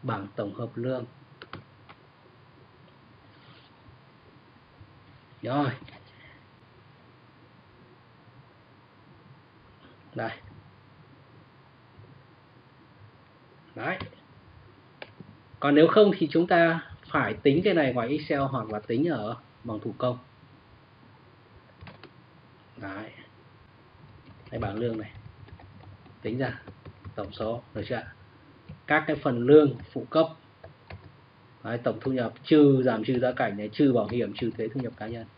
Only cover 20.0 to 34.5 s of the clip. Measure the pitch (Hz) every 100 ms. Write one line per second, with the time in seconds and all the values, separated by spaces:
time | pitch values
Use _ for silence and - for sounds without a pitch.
20 | 127 120 - - - - - - - -
21 | - - - - - - - - - -
22 | - - - - - - - - 98 95
23 | 113 - - - - - - - - -
24 | - - - - - 113 107 104 120 110
25 | 107 - - - - - - - - -
26 | - - 113 123 127 - - - - -
27 | - - 101 - 110 117 - 110 98 123
28 | - - - - - - - - - 151
29 | 151 156 151 123 120 151 143 120 - 135
30 | - 156 165 - - - - - - -
31 | - - - - - - 104 120 123 107
32 | 135 131 113 - - 156 143 135 127 113
33 | 110 123 123 123 120 101 104 - 143 120
34 | 101 120 104 107 120